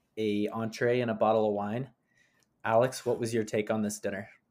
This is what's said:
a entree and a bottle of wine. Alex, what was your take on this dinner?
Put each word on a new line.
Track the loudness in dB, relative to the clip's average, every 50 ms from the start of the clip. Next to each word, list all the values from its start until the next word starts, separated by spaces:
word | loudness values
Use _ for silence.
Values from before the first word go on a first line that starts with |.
| _ _ _
a | -4 -2 0 0 0 0 -2
entree | -2 -4 -6 -6 -4 0 0 2 2 2
and | 0 0
a | 0
bottle | 2 2 4 4 4 4
of | 2 0
wine. | 0 -2 -4 -4 -6 -6 -8 -12 _ _ _ _ _ _ _ _ _ _ _ _ _ -2
Alex, | 2 4 4 4 4 0 -2 -2
what | -2 -2 0
was | -2 -2 0
your | -2 -2
take | 0 0 -2 0 0
on | 0 -2 -2
this | -2 -4 -4
dinner? | -6 -6 -6 -8 -10 -12 -18 _ _ _